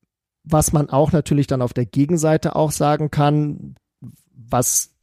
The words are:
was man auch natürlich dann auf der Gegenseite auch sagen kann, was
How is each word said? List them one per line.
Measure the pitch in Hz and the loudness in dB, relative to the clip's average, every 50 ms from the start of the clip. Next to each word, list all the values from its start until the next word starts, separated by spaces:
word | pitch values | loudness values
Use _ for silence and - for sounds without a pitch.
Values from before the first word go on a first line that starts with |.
| _ _ _ _ _ _ _ _ _ | _ _ _ _ _ _ _ _ _
was | 156 156 151 151 - - | 0 2 2 2 2 0
man | 143 143 - | 0 0 0
auch | 135 135 151 - | 2 2 2 2
natürlich | - 151 - - 151 143 131 | 2 0 0 2 0 0 0
dann | - 139 127 123 | 0 -2 -2 -2
auf | 120 - | -4 -2
der | 123 120 | -4 -4
Gegenseite | - - 135 143 151 175 160 156 156 156 151 - 160 - | -2 0 0 0 2 0 0 2 2 2 2 0 -2 0
auch | - 156 151 | 0 -2 0
sagen | - - 151 147 151 151 156 147 | 0 0 0 0 0 0 -2 -2
kann, | - 151 147 147 147 151 151 147 - - 139 139 131 _ _ _ _ _ 127 123 - _ _ _ | 0 2 2 4 2 2 0 -2 -6 -10 -14 -18 -20 _ _ _ _ _ -20 -20 -20 _ _ _
was | _ 127 113 117 131 123 123 - - - - _ _ _ | _ -20 -10 -2 -2 0 0 0 -2 -4 -4 _ _ _